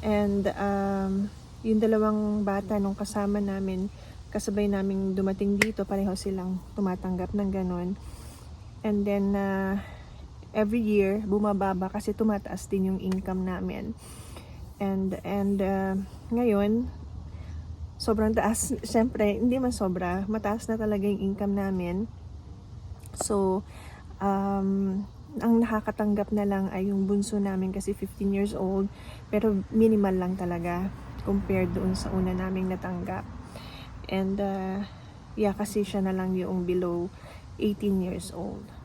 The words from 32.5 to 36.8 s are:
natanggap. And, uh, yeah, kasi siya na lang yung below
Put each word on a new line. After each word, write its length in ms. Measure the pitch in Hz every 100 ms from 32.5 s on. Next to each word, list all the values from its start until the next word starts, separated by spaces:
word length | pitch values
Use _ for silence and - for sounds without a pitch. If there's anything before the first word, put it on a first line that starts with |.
| 190 185
natanggap. 480 | 185 185 180 185 185 - - - - - - - - -
And, 260 | 190 190 196
uh, 400 | 202 196 190 190 202 - - - - -
yeah, 160 | 208
kasi 320 | 190 208 220 202
siya 180 | 202
na 80 | 190
lang 240 | 185 185 185
yung 300 | 180 185 175
below 400 | 180